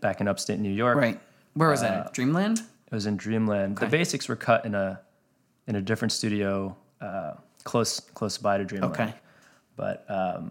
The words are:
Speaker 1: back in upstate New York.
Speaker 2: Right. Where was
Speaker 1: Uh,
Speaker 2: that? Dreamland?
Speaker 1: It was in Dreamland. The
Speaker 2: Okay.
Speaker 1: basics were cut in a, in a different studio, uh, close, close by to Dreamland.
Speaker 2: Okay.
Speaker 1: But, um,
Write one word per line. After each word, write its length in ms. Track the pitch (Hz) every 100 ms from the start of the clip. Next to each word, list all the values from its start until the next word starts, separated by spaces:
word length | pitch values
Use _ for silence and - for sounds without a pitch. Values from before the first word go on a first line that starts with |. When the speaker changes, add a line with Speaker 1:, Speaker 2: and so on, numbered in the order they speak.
Speaker 1:
back 200 | 104 95
in 80 | 101
upstate 300 | 98 - 104
New 120 | 104
York. 240 | 98 123 143
Speaker 2:
Right. 240 | 117 101 - _ _
Where 140 | 147 160
was 140 | 139
Speaker 1:
Uh, 60 | 117
Speaker 2:
that? 260 | 110 -
Dreamland? 460 | - 127 170 208 226
Speaker 1:
It 340 | - _ -
was 120 | 110 104
in 100 | 101
Dreamland. 600 | 107 110 107 101 98 101
The 80 | 110
Speaker 2:
Okay. 120 | 165
Speaker 1:
basics 300 | 175 - -
were 80 | 113
cut 280 | - 113
in 100 | 113
a, 260 | 101 95 95 - _ _ _ _ _ -
in 100 | 104
a 60 |
different 300 | 98 110 110
studio, 640 | - 107 104 98 98 95 92 _ -
uh, 340 | 98 98 78 - - _
close, 360 | - 120 107 -
close 380 | - - 107 -
by 180 | 104 98
to 60 |
Dreamland. 300 | 92 98 92
Speaker 2:
Okay. 200 | - 110 - _ - - _ _ -
Speaker 1:
But, 280 | 98 - -
um, 400 | 98 92 - 82